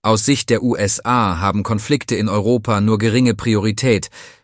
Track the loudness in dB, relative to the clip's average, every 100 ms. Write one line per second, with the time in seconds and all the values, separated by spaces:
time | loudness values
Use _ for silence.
0 | 2 2 2 -2 0 0 0 -2 -2 -2
1 | 0 0 0 0 -2 -2 -2 -4 -2 -2
2 | -2 -2 0 0 2 0 0 0 2 2
3 | 2 2 2 0 0 0 0 0 0 0
4 | -2 -14 -20 -20